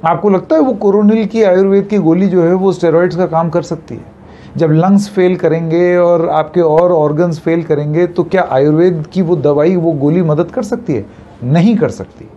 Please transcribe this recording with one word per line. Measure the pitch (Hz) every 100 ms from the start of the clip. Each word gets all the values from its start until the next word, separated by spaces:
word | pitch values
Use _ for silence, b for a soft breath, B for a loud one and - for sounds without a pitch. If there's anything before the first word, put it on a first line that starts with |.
आपको | 165 165 202
लगता | 190 185 320
है |
वो | 269
कोरोनिल | 214 202 202 208 226 208
की | 226
आयुर्वेद | 208 180 196 196 196
की | 208
गोली | 160 170 196
जो | 180
है | 165
वो | 185 190
स्टेरॉइड्स | 170 170 160 180 160
का | 175
काम | 160 170
कर | 170
सकती | - - -
है? | 110 - - B B B -
जब | 160
lungs | 156 185 202 202
fail | - 185 185
करेंगे | 170 160 165 170 180 180
और | 175 175 160
आपके | 151 151 175
और | 165 156 175
organs | 175 151 151 175 156
fail | - 170
करेंगे | 156 147 147 151 175
तो | 175
क्या | 170 190 160
आयुर्वेद | 127 147 156 180 170 151
की | 190
वो | 165 170
दवाई, | 143 143 156 185
वो | 165
गोली | 151 143 170
मदद | 165 151 170
कर | -
सकती | 233 240 -
है? | 127 - B B -
नहीं | 123 156 190 220
कर | 135
सकती। | - 95 - -